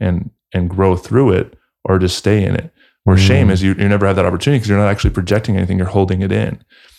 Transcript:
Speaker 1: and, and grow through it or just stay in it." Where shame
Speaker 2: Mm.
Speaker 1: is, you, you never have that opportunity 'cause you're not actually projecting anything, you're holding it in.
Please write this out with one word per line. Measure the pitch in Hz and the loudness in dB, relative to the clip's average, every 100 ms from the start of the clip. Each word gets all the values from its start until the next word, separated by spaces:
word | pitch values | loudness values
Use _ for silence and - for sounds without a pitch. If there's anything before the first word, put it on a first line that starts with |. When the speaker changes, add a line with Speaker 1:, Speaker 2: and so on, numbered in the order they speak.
Speaker 1:
and, | 95 87 - - _ | -4 -2 -6 -14 _
and | 92 87 | -4 -2
grow | 92 95 90 | 0 0 0
through | - 120 135 | -2 0 2
it | 92 90 - _ _ | 2 -2 -10 _ _
or | - 95 | -2 0
just | 92 - | 0 -2
stay | 101 104 | 0 0
in | 95 | 0
it." | 95 165 _ _ _ | -4 -8 _ _ _
Where | - 92 | 2 4
shame | 95 135 101 | 4 4 2
Speaker 2:
Mm. | |
Speaker 1:
is, | 95 | 2
you, | 95 | 0
you | 95 101 | 0 0
never | 104 98 | 0 0
have | 95 | 0
that | |
opportunity | 92 87 - 143 | 0 0 0 0
'cause | 110 | 0
you're | 101 | 2
not | 104 | 2
actually | 104 - | 0 -2
projecting | - 90 107 113 98 | -2 -2 -2 0 -2
anything, | 92 92 | -2 -2
you're | 92 | -2
holding | 101 95 92 | 0 0 0
it | 95 | -2
in. | 101 107 - _ _ _ | -2 -4 -8 _ _ _